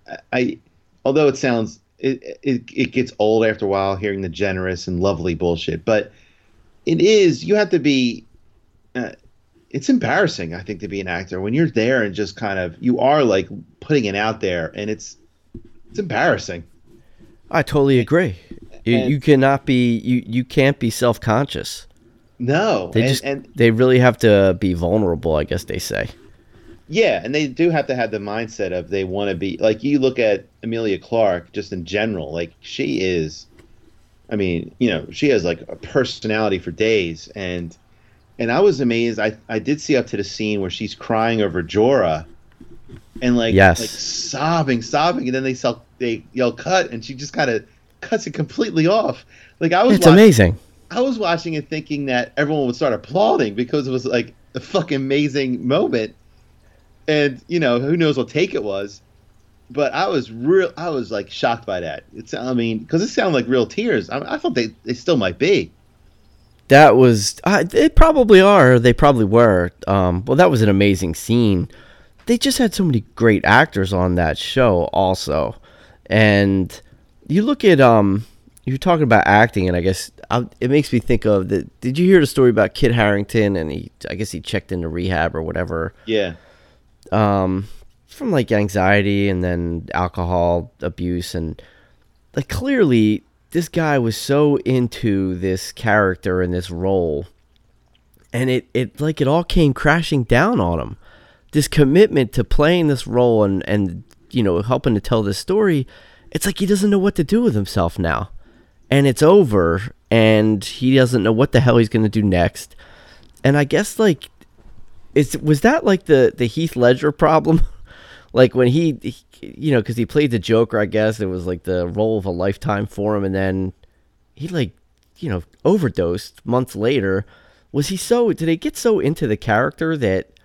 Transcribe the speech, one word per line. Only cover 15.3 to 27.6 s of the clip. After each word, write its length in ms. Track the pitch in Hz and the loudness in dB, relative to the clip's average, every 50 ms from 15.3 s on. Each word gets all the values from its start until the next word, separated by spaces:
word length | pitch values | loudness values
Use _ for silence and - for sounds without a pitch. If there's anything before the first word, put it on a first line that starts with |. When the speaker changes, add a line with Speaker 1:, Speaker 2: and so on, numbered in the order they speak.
| _ _ _ _ - - - - - - - - | _ _ _ _ -20 -20 -20 -20 -20 -20 -20 -14
Speaker 1:
it's 100 | - 208 | -10 -8
embarrassing. 640 | 202 160 107 113 151 160 - - - - 87 85 - _ _ _ _ _ - - _ _ - - - - - _ _ - | -8 -6 -4 -2 0 0 -2 -2 -6 -10 -12 -14 -14 _ _ _ _ _ -20 -20 _ _ -20 -20 -20 -20 -20 _ _ -6
Speaker 2:
I 100 | - 165 139 | -4 -4 -2
totally 360 | - - 147 139 139 131 123 | -2 0 0 2 2 2 2
agree. 360 | 110 - 151 175 185 113 90 - - - - - - - - - - | 2 2 0 0 0 -2 -6 -10 -16 -20 -20 -20 -20 -20 -16 -8 -2
You, 120 | 113 120 | 0 0
Speaker 1:
And 140 | 120 131 - | 0 0 -2
Speaker 2:
you 80 | 151 131 | -2 0
cannot 460 | - 151 143 131 135 139 139 135 - | 2 4 4 6 4 2 0 0 -2
be, 320 | 143 127 123 123 120 117 | 0 0 2 2 0 0
you, 260 | 110 - 123 127 120 - | -2 -2 -2 -2 -2 -2
you 180 | 104 113 127 123 | -4 -4 -4 -4
can't 340 | - - 147 131 139 139 - | -2 0 2 2 2 2 0
be 100 | 123 113 | -4 -4
self-conscious. 960 | - - 123 120 110 - - 117 107 123 143 - - - - - - - - - _ _ _ _ _ _ _ _ _ - | -2 0 0 0 0 0 -2 -2 0 0 -2 -4 -6 -10 -10 -10 -12 -16 -18 -20 _ _ _ _ _ _ _ _ _ -8
Speaker 1:
No, 480 | 120 123 147 175 214 220 147 98 90 87 95 | -4 -2 -2 0 0 0 -2 -2 -4 -2 -2
Speaker 2:
They 80 | 110 | 0
Speaker 1:
and, 80 | 117 135 | 0 0
Speaker 2:
just, 140 | 131 - - | -2 -2 -4
Speaker 1:
and 220 | 139 139 139 - - - | -6 -8 -8 -10 -8 0
Speaker 2:
they 140 | - 117 117 | 2 4 4
really 300 | 110 117 127 127 127 123 | 4 4 4 4 4 4
have 180 | 127 123 117 - | 4 4 2 4
to 360 | 117 110 104 98 98 95 90 95 | 4 4 6 6 4 2 2 0
be 120 | 104 92 90 | -2 -2 -2
vulnerable, 640 | 82 87 85 104 110 101 87 82 71 76 82 78 | -2 -2 0 0 0 0 0 -2 -2 -2 -2 -2
I 80 | 76 73 | -2 -2
guess 220 | - - - - | -4 -6 -8 -8
they 120 | - - | -8 -10
say. 300 | - - - - 50 - - - _ - - - _ _ _ _ - - - - - _ | -10 -8 -8 -8 -8 -8 -8 -12 _ -20 -20 -20 _ _ _ _ -20 -20 -20 -20 -20 _
Speaker 1:
Yeah, 340 | - 156 220 220 156 107 87 90 | -6 -2 0 0 0 0 -2 -4
and 120 | 120 143 | -4 -4
they 120 | 151 151 | -4 -4
do 220 | 131 120 - | -4 -2 0